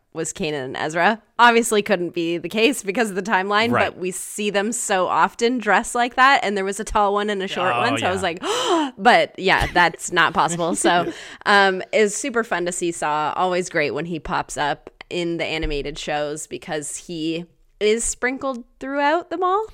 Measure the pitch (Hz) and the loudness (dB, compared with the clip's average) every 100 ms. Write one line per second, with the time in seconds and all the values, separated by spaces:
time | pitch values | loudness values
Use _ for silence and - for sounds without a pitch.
0 | _ 156 170 - 165 147 131 104 143 165 | _ -8 -8 -6 -6 -4 -6 -4 -4 2
1 | 185 220 _ - 240 233 233 214 208 185 | 2 0 _ 4 6 6 2 0 2 0
2 | 170 170 165 170 170 220 226 262 196 190 | 0 -2 -2 -2 -4 2 2 2 -4 -2
3 | 226 185 196 190 196 208 233 120 - - | -2 -4 -2 -2 0 0 2 2 0 -2
4 | 185 180 - - 208 202 208 226 - 190 | -8 -8 -10 -6 -2 0 -2 -4 -2 0
5 | 180 139 185 - 233 254 208 190 233 240 | 2 2 2 2 0 0 2 2 2 -2
6 | 240 262 262 277 196 202 190 196 - 214 | 0 4 6 6 2 -2 -4 -6 -2 2
7 | 202 202 208 196 190 - 185 240 240 - | 2 2 0 -2 -4 -2 0 0 0 0
8 | 185 185 185 170 320 480 508 339 277 - | 0 0 -2 -4 -4 -2 2 2 0 2
9 | 220 180 147 - 185 147 - 175 170 - | 6 6 4 0 2 2 2 4 4 2
10 | - 175 151 180 165 170 170 - 190 175 | -2 2 4 4 0 0 -2 0 2 2
11 | 170 - - - - 202 196 185 - 202 | 0 -6 -16 -6 4 6 4 2 -2 2
12 | 208 - 285 233 226 175 175 180 175 165 | 2 0 -4 -4 -2 -4 -4 -4 -4 -2
13 | 156 151 151 - 185 180 180 165 147 123 | -2 -2 -2 -2 0 0 -2 -2 -2 -2
14 | 170 160 - 151 - 131 143 156 - _ | -6 -8 -4 -4 -4 -4 -4 -4 -10 _
15 | - 170 170 165 131 156 156 147 143 - | -10 -6 -4 -4 -4 -4 -4 -4 -6 -8
16 | - 147 147 151 - - - 156 143 - | -6 -4 -4 -6 -10 -12 -8 -8 -8 -12
17 | - 165 160 165 175 _ _ - 208 226 | -10 -6 -4 -6 -8 _ _ -2 0 0
18 | - - 247 262 269 240 - - 269 285 | -2 -4 -4 -4 -6 -8 -12 -14 -6 0
19 | 285 339 339 339 370 392 440 | 2 2 -2 -2 0 0 -2